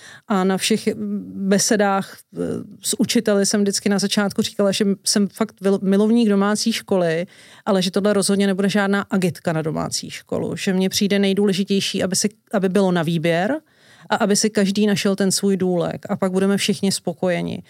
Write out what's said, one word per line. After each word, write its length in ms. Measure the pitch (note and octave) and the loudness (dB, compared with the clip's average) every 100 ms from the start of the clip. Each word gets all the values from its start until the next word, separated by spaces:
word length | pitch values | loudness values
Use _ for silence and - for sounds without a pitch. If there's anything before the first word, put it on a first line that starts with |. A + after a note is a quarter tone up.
| - - - | -20 -16 -4
A 160 | G3 | 0
na 120 | F#3+ F#3+ | 2 0
všech 300 | - G#3+ G#3+ A3 G#3 G3+ F#3 F#3+ G3 | 0 0 -2 -4 -6 -6 -8 -6 0
besedách, 680 | G3 - G#3+ G3+ G3 - - - | 2 2 2 2 0 -4 -14 -16
eh, 40 | - E3+ - G#3 - | -8 -6 -6 -10 -10
s 180 | - - | -6 -2
učiteli 460 | A3+ A#3+ A3 G3+ G3 | 0 2 2 2 2
jsem 140 | G#3+ | 0
vždycky 260 | G3+ G3 G3+ | 0 0 0
na 100 | G3 | 0
začátku 440 | G3 - G3+ - | 0 0 0 -2
říkala, 300 | - - G3+ | -4 0 0
že 120 | F#3 G3 G3 | 2 0 -2
jsem 240 | - G#3+ G3 | 0 0 0
fakt 320 | - A3 - | -2 -6 -2
vil-, 180 | F#3+ G3 | -2 0
milovník 460 | F#3+ G3 G#3+ A#3 A3+ | 2 2 4 4 4
domácí 440 | G3+ G3+ G#3 A#3 | 2 2 0 -2
školy, 540 | A3 - G3 E3+ D#3+ F#3 - - - - | -2 -2 0 0 -2 -4 -12 -20 -10 -2
ale 160 | F#3+ | 0
že 80 | F3+ | 0
tohle 220 | G3+ G3+ | 0 2
rozhodně 340 | G3+ F#3 G3 G3 | 2 2 2 2
nebude 220 | F#3 G3 | 2 0
žádná 340 | G#3 G3 G3+ - | 0 0 0 0
agitka 420 | G3 F3+ - - | 0 0 -2 -2
na 100 | D#3+ | -2
domácí 480 | D#3 D#3 - - - | -2 -4 -6 -6 -10
školu. 460 | - - - - E3+ | -14 -8 -6 -4 -4
Že 160 | - | -2
mně 160 | F#3 F#3+ | 0 0
přijde 300 | - G3+ G3+ | 0 0 2
nejdůležitější, 840 | G3 G3 G3+ F#3+ G3 G3 - - | 2 2 0 0 0 0 -2 -4
aby 140 | F#3+ F#3 | -4 -2
si, 120 | G#3 - - | -4 -6 -6
aby 160 | G3+ F#3 | -2 0
bylo 240 | F#3+ F#3+ | 2 2
na 100 | F3 | 2
výběr 540 | E3 E3 E3 E3 G3 D#4 _ _ _ - - | 0 0 0 0 0 -4 _ _ _ -14 -4
a 60 | - | 0
aby 200 | G#3+ G3+ | 2 2
si 140 | G#3+ | 0
každý 360 | G#3+ F#3+ G3+ G#3 | 2 0 2 2
našel 300 | G3+ G3+ F#3+ | 2 0 2
ten 160 | G3 | 0
svůj 240 | - G3+ F#3+ | 2 0 0
důlek 500 | F#3 F3 D#3+ - - | 0 0 -2 -6 -6
a 80 | G3+ | -4
pak 160 | F#3+ | 0
budeme 240 | F#3 G3 G3 | 2 2 2
všichni 360 | - G3 G3 | 0 0 0
spokojeni. 720 | - - E3+ F#3 E3+ E3+ - | -2 -4 -4 -2 -2 -4 -8